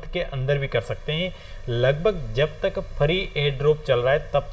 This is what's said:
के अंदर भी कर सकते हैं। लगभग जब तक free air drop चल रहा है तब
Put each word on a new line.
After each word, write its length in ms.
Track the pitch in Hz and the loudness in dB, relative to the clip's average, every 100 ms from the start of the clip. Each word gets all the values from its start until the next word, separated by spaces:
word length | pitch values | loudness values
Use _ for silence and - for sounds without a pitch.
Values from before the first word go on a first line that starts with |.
| - | -4
के 80 | 180 | -4
अंदर 360 | 165 135 131 143 | -4 -2 0 0
भी 100 | 135 | 0
कर 140 | 120 | -2
सकते 320 | - 117 - | -2 -4 -4
हैं। 200 | 156 185 - - - - | -2 -4 -6 -12 -10 -4
लगभग 500 | 120 131 147 202 185 117 | 2 2 4 2 0 -2
जब 260 | 110 151 - | 0 0 0
तक 180 | 196 185 - - | -4 -2 -6 0
free 200 | 147 185 190 147 | 2 2 -2 -2
air 160 | 143 135 | -2 2
drop 260 | 143 151 | 2 2
चल 160 | - 123 | 2 2
रहा 140 | 123 | 4
है 60 | 139 - | 2 2
तब 180 | 143 - | -2 0